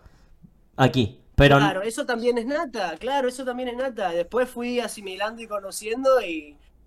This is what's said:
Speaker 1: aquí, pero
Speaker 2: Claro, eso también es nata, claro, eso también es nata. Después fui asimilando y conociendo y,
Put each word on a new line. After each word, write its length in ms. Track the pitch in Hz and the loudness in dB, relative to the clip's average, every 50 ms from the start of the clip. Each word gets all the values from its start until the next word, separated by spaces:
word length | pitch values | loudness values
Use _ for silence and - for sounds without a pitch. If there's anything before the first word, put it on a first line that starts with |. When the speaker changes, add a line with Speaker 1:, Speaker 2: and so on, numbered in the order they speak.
| _ - - _ _ _ - _ - _ _ _ _ _ _ | _ -20 -20 _ _ _ -20 _ -20 _ _ _ _ _ _
Speaker 1:
aquí, 440 | - 131 123 - 131 113 98 - - _ _ _ | 4 4 4 4 2 0 0 -4 -12 _ _ _
pero 220 | - 139 139 143 | 6 8 8 8
Speaker 2:
Claro, 240 | 139 143 196 185 185 | 8 6 4 2 -2
eso 240 | 202 226 220 294 285 | -4 -6 -6 -6 -4
también 320 | - 240 226 233 247 240 | -4 -4 0 0 0 0
es 80 | 240 220 | 0 -2
nata, 520 | 254 285 320 349 247 214 220 190 170 160 160 | -2 -4 -4 -4 -6 -6 -6 -6 -6 -6 -8
claro, 280 | 208 247 277 285 254 254 | -6 -2 -2 0 0 -2
eso 140 | 254 - - | -4 -4 -8
también 260 | 254 240 254 254 247 | -8 -6 -6 -6 -6
es 80 | 233 | -4
nata. 320 | 240 262 269 226 220 196 175 | -4 -6 -6 -4 -4 -4 -2
Después 360 | 170 175 175 175 214 240 254 | 0 -2 -2 0 0 -2 -2
fui 320 | 247 - 240 240 247 247 240 | -2 -4 -6 -6 -2 -2 -2
asimilando 600 | 233 202 - 220 202 190 185 190 202 220 233 226 | -4 -4 -10 -12 -12 -12 -6 -6 -6 -6 -6 -10
y 60 | 226 | -10
conociendo 760 | 214 208 202 196 196 - - 208 214 226 262 262 269 262 247 | -8 -8 -8 -8 -8 -12 -10 -6 -6 -6 0 4 4 4 4
y, 340 | 208 175 165 156 147 147 147 _ _ _ _ _ _ | 2 0 -6 -8 -10 -12 -20 _ _ _ _ _ _